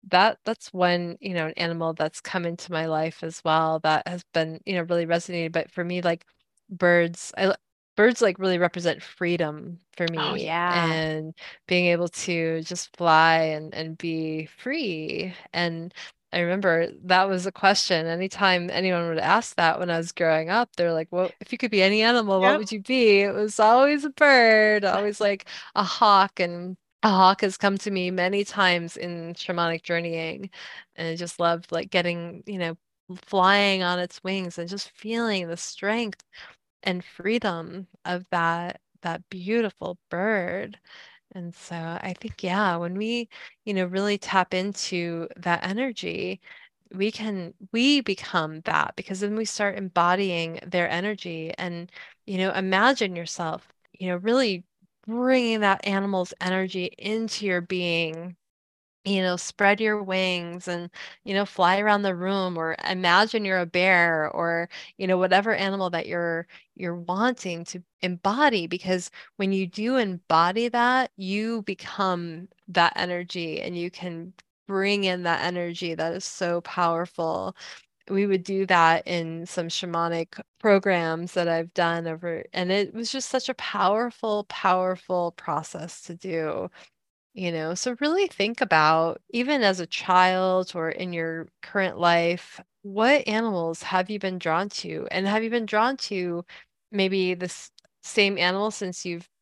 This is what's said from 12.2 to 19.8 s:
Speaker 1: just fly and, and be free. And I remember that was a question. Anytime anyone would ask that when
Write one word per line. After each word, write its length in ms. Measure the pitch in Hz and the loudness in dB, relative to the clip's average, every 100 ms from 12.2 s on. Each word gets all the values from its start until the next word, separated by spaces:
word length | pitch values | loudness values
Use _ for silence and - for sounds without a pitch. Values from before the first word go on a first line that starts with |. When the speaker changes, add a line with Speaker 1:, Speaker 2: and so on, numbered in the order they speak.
| - 170 165 160 | -2 0 0 -2
Speaker 1:
just 340 | 160 180 - - | -6 -8 -10 0
fly 400 | 170 160 160 165 | 6 8 8 6
and, 340 | 160 156 156 | 2 -2 -8
and 240 | - 160 160 | -10 -10 -6
be 480 | 170 160 160 156 156 | -4 -4 -4 -4 -8
free. 880 | - 254 302 240 160 156 - 185 175 - | -10 -6 -4 -4 -6 -6 -6 -6 -10 -10
And 400 | 170 175 165 170 - - _ _ | -4 -4 -4 -10 -14 -20 _ _
I 80 | 160 | -2
remember 480 | 175 190 196 165 165 - 180 | 0 0 2 2 0 -4 2
that 220 | 185 196 | 4 4
was 160 | 185 185 | 0 -2
a 40 | |
question. 540 | - 196 202 - 170 165 | 2 4 4 2 0 0
Anytime 640 | 170 190 - 196 180 175 | -2 -4 2 2 4 0
anyone 380 | 175 185 175 170 | -2 0 0 0
would 80 | 160 | -2
ask 360 | 147 202 - - | 2 2 2 2
that 240 | 165 | 2
when 100 | - | 2